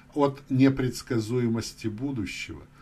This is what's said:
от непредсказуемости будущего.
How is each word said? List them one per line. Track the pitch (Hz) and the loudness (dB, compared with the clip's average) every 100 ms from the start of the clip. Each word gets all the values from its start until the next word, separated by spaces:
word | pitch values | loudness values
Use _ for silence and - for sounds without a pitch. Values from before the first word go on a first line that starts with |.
| - | -6
от | 147 143 139 - | 2 2 0 -2
непредсказуемости | 131 135 135 127 - - 120 107 123 117 113 - - 110 | 4 6 4 -2 -4 -4 -2 0 0 0 0 -4 -6 -8
будущего. | 104 139 123 92 - - 71 - - | -4 -4 -4 -6 -6 -10 -12 -18 -20